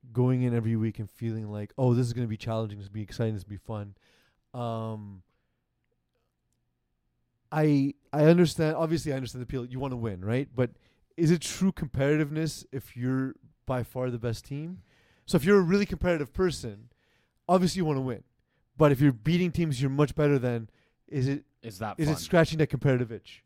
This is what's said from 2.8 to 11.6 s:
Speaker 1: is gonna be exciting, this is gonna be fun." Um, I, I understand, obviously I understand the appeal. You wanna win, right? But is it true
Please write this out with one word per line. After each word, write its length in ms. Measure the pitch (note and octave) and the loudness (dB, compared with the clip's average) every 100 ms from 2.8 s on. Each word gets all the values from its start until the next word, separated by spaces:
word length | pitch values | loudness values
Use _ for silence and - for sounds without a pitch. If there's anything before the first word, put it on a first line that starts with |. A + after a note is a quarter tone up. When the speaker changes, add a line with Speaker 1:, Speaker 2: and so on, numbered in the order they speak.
Speaker 1:
is 40 | G2 | -12
gonna 60 | |
be 80 | G#2 | -10
exciting, 320 | G#2 - A2+ | -12 -4 -4
this 60 | G#2+ | -4
is 20 | |
gonna 140 | F#2+ G2+ | -8 -16
be 60 | |
fun." 960 | - A2 G2+ G2 _ _ _ _ _ B2+ | -10 -10 -10 -16 _ _ _ _ _ -10
Um, 640 | A#2+ A2+ A2 G#2+ G#2 F#2+ F#2 _ _ _ _ _ _ _ _ _ _ _ _ _ _ _ _ _ _ _ _ _ _ | -6 -6 -6 -8 -12 -18 _ _ _ _ _ _ _ _ _ _ _ _ _ _ _ _ _ _ _ _ _ _ _
I, 420 | D3+ D#3 D3 C#3 - _ | 0 4 4 2 -4 _
I 120 | D3 D3+ | 4 6
understand, 500 | E3+ E3+ - D#3 D#3 | 8 6 2 -2 0
obviously 360 | D#3+ E3 C#3 | -2 -2 -4
I 40 | C3+ | -6
understand 240 | B2+ B2+ | -6 -10
the 40 | |
appeal. 200 | B2 C3+ | -8 -8
You 160 | A#2+ B2+ | -8 -6
wanna 160 | C#3 B2+ | -6 -4
win, 280 | A2+ F#2 | -6 -6
right? 240 | F#2 A#2+ C#3 | -2 -2 -2
But 160 | A#2+ B2 - _ _ _ - | -2 -2 -2 _ _ _ 0
is 140 | D#3+ | 2
it 100 | E3+ | 2
true 320 | - - | 0 -2